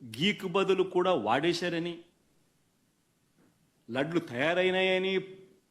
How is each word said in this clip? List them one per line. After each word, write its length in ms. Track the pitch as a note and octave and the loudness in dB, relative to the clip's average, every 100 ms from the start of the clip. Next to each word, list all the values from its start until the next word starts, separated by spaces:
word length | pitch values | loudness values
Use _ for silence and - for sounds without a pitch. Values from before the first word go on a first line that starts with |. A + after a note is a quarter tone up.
| A#2+ | -14
గీకు 420 | A2 F#3+ G3+ F#3+ | -2 0 0 -2
బదులు 360 | F#3+ F#3 F#3 | 0 2 2
కూడా 300 | F#3 F3+ F3+ | 2 0 2
వాడేశారని, 880 | E3 G#2 B2+ E3 E3+ F3 E3 E3+ E3+ - _ _ _ _ _ _ _ _ _ _ _ _ _ _ _ _ _ - | 2 2 2 2 0 -2 -4 -4 -8 -16 _ _ _ _ _ _ _ _ _ _ _ _ _ _ _ _ _ -8
లడ్లు 280 | B2 D3+ E3+ | -4 -2 -2
తయారైనాయని, 1000 | - A#2+ D3+ F3+ F#3 F#3 F#3+ F#3 F#3+ F#3+ F#3 - - _ _ | -4 -2 0 2 2 2 2 2 0 -2 -4 -10 -20 _ _